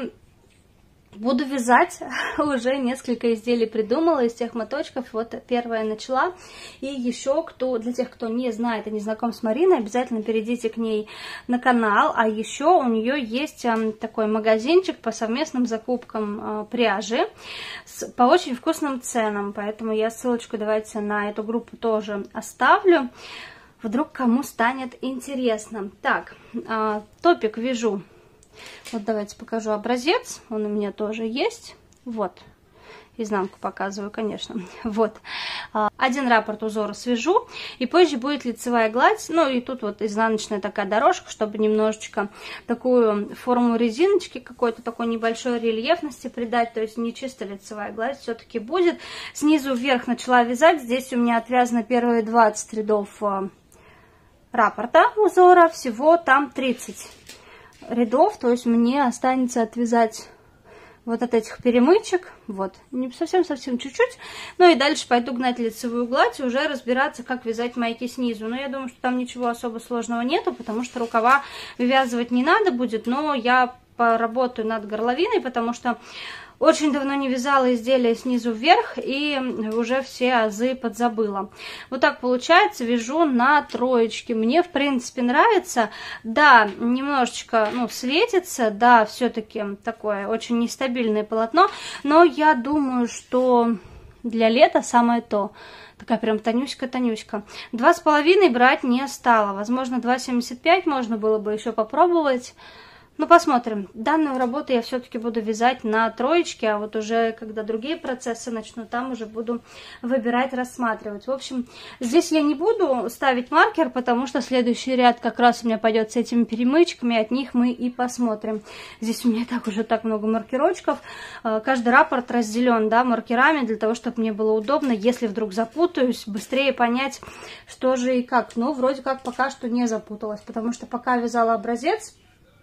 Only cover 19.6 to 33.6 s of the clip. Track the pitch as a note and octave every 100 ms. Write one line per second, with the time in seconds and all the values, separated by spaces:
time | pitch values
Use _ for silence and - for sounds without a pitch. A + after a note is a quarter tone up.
19.6 | G#3 G#3+ A3 A3 A3+ A3+ B3 A#3 - A3
20.6 | G#3+ G#3+ G#3+ G#3+ G#3 G#3 G#3 G#3 G#3+ A#3
21.6 | - - A#3 A3 G#3 G3+ - E3 - -
22.6 | B3+ G4 G4 E4 B3 - - - - -
23.6 | - _ A3+ B3 D#4 - B3+ B3 C#4+ -
24.6 | A#3 C4+ B3+ - C4 C4 C#4 C4 B3 G#3+
25.6 | - A3 G3 - C4 F3+ - - - A#3
26.6 | - A3 G#3+ G#3+ G#3+ _ E4+ B3 A3 A3+
27.6 | B3 A#3 A3+ G3 - - _ _ _ -
28.6 | - - - A3+ G3+ G#3+ G#3 - A3+ A3+
29.6 | G#3+ G#3 A3 B3 C#4 A#4+ - - - G#3+
30.6 | G#3 G#3 G3+ G3 G#3 A3 A3+ B3+ G#4+ -
31.6 | - - _ _ B3 A3 F#3 - - _
32.6 | _ _ - - - - G#3+ G3+ F#3+ -